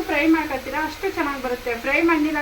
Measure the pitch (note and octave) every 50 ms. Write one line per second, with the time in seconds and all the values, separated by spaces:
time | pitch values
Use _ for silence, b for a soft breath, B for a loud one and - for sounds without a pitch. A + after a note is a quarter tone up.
0 | E4+ - D#4 C#4+ D4 D#4+ D#4+ D#4+ D4+ D4+ C#4 B3+ - C#4 C4 D4 D#4 D#4 D4+ -
1 | - F#4+ - F4 D#4+ C#4+ C#4 C4+ B3+ B3+ B3 A#3+ - B3 A#3+ A3+ A#3 C4 C#4 D4+
2 | E4+ E4 E4+ D#4 D4 D#4 D#4+ D4